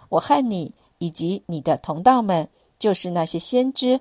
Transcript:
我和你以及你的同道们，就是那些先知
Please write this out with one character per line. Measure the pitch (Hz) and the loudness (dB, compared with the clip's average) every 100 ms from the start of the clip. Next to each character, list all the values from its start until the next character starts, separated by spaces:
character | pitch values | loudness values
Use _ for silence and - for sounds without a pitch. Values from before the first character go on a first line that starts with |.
| - | -4
我 | 165 | -2
和 | - 285 247 | 2 2 2
你 | 190 156 - _ - | -4 -6 -10 _ -8
以 | 170 | -6
及 | 160 165 196 - | -2 -2 -4 -6
你 | 165 | -4
的 | 147 151 | 0 -2
同 | - 156 | -2 0
道 | 202 254 | 4 4
们， | 208 175 156 _ _ - | 4 0 -2 _ _ -4
就 | 214 | -2
是 | 185 180 | 0 -2
那 | 175 | -2
些 | 160 165 | -2 -2
先 | - 247 262 | 0 0 0
知 | 269 247 254 | 0 0 0